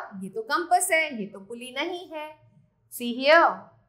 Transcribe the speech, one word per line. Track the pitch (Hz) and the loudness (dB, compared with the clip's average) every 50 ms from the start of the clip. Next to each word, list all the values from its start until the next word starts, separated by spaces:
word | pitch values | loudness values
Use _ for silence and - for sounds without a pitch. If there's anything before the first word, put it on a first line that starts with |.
| - - 208 190 196 | 2 -4 -12 -14 -12
ये | 190 | -12
तो | - 220 | -10 -10
कंपास | 220 - 285 - 339 - 349 359 359 - | -6 -2 -2 -2 0 2 2 2 2 2
है, | 330 320 311 302 262 220 | 0 0 0 -2 -4 -8
ये | 190 | -10
तो | - 190 196 | -10 -12 -16
पुली | 196 196 240 240 247 254 247 | -16 -16 -16 -14 -14 -10 -8
नहीं | 269 311 349 370 349 370 294 320 | -6 -6 -6 -6 -10 -12 -12 -12
है। | 302 302 311 311 _ _ _ _ _ _ _ _ _ _ _ - | -12 -12 -14 -16 _ _ _ _ _ _ _ _ _ _ _ -12
See | - 240 240 240 247 | -8 -6 -6 -4 2
here, | 262 285 320 339 311 - 185 - - - _ _ _ | 6 6 8 8 8 6 2 -2 -10 -18 _ _ _